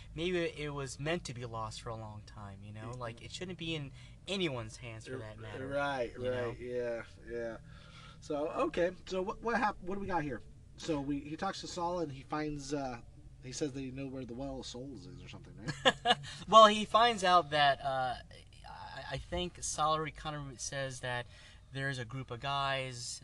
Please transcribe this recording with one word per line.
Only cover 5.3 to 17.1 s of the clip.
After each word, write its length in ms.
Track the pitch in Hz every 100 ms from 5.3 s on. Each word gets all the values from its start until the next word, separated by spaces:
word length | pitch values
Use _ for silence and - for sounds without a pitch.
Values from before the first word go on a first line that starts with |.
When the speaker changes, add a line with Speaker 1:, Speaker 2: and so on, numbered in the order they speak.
| 110
Speaker 1:
matter." 280 | 110 123 135
Speaker 2:
right, 440 | 139 143 135 117 123
Speaker 1:
you 60 |
know? 240 | 123 123 120
Speaker 2:
right, 100 | 117
yeah, 420 | 123 123 120 117 110 - 110
yeah. 260 | 117 117 107 - - - - - -
So, 260 | - 143 156 -
okay, 320 | 277 - 175 180 -
so 160 | 185
what, 220 | 190 226
what 140 | 226 226
hap-, 200 | 214 -
what 140 | 180 202
do 60 |
we 60 | 196
got 160 | 175
here? 180 | 147 - - - - -
So 220 | - 147
we, 200 | 139 143
he 160 | 147 156
talks 240 | 190 -
to 60 | 160
Saul 320 | 180 170 180
and 120 | 156
he 120 | 135
finds, 500 | 131 151 151 147 139
uh, 240 | 143 135 117 - - - -
he 100 | 127
says 180 | 127 151
they 200 | 135 131
know 160 | 131 139
where 180 | 131 120
the 80 |
Well 260 | 120 139 131
of 60 | 113
Souls 400 | 123 139 113 -
is 180 | -
or 60 | -
something, 240 | - - - - - 262 -
right? 140 | 233 233 -
Speaker 1:
<laughs> 180 | - -
Well, 160 | 220 214
he 180 | 214
finds 400 | 202 214 240